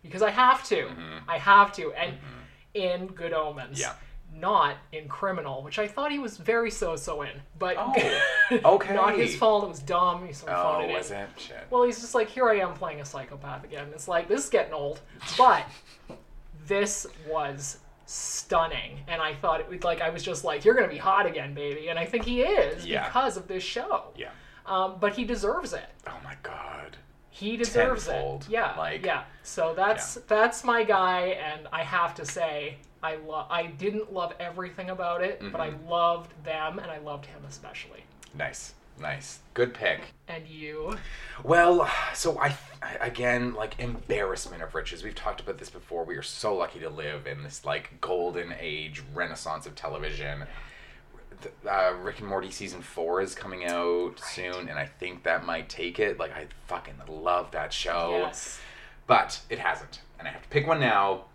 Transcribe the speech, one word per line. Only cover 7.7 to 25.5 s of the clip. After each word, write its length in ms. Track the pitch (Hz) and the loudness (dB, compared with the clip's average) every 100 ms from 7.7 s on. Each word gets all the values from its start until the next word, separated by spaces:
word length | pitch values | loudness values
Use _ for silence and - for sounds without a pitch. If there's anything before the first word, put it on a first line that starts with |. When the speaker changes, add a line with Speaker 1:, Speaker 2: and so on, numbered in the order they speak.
| - | 0
Speaker 2:
Oh, 160 | 240 - - 831 - - 855 247 | 2 4 4 2 2 4 4 8
Speaker 1:
<laughs> 120 | 151 196 | 8 8
Speaker 2:
okay. 180 | 196 | 6
Speaker 1:
not 220 | 196 196 208 | 4 4 4
his 160 | 233 | 2
fault. 300 | - 220 208 | 4 6 6
It 40 | 202 | 2
was 100 | 156 | -8
dumb. 440 | 139 175 180 175 | 0 4 4 2
He 80 | 180 | -8
sort 200 | 143 - | -12 -2
of 60 | 90 | 2
Speaker 2:
Oh, 80 | 90 | 2
Speaker 1:
phoned 100 | 87 | 2
it 60 | 87 | 0
in. 60 | 87 | -2
Speaker 2:
was 140 | - | -4
it? 180 | 101 101 - | -8 -10 -12
Shit. 200 | - - - | -14 -14 0
Speaker 1:
Well, 140 | 247 | 4
he's 180 | 247 - | 4 2
just 140 | - | 0
like, 140 | 240 214 | 0 0
"Here 200 | 262 240 | 2 4
I 120 | 202 | 4
am 140 | 180 | 2
playing 260 | 160 175 147 | -2 -6 -6
a 40 | |
psychopath 600 | 139 135 131 139 139 135 | -10 -12 -12 -12 -10 -12
again." 240 | 139 151 143 | -10 -12 -12
It's 140 | 151 180 | -12 0
like, 220 | 170 170 | 0 2
this 160 | 240 | 0
is 40 | 285 | 4
getting 240 | - - | 2 2
old. 280 | 156 143 - - - - - | -4 -4 -6 -14 -14 -6 8
But 280 | 254 - - - - - - - - - - 151 151 | 8 8 0 -14 -20 -20 -18 -18 -16 -20 -18 -16 0
this 400 | 196 208 - - 156 156 | 2 2 0 -8 -12 -4
was 500 | 156 143 139 139 - - - - | -2 -2 -6 -10 -10 -18 -20 -12
stunning. 960 | - - - - 175 160 131 123 139 156 | -8 -6 -6 2 4 4 -2 -8 -12 -6
And 120 | 165 | -2
I 140 | 156 | -2
thought, 240 | 143 180 160 | 0 2 2
it 80 | 160 | 0
was 140 | 180 | -2
like, 180 | 175 165 | 0 2
I 100 | 165 | -2
was 120 | 165 | -2
just 220 | 190 151 | -6 -4
like, 200 | 170 143 | -2 6
"You're 120 | 202 247 | 8 8
gonna 100 | 185 | 4
be 100 | 147 | 2
hot 300 | 190 190 185 | 4 6 4
again, 260 | 156 139 | 0 -6
baby." 360 | 143 143 147 160 | -6 -6 -4 -4
And 100 | 165 | -4
I 60 | |
think 200 | 170 233 | -2 -2
he 180 | 226 247 | 0 2
is 440 | 302 403 - 175 165 | 4 6 4 0 -2
Speaker 2:
Yeah. 200 | 147 - | -2 2
Speaker 1:
because 300 | 247 262 185 | 2 2 -2
of 120 | - | -6
this 160 | 185 | -6
show. 480 | - 240 359 - - | -4 -4 -2 -2 -4
Speaker 2:
Yeah. 160 | - - - - - | -12 -14 -14 -20 -18
Speaker 1:
Um, 320 | - 190 190 185 | -2 0 0 2
but 140 | 208 | 0
he 100 | 202 | 2
deserves 480 | 233 226 202 | -2 0 0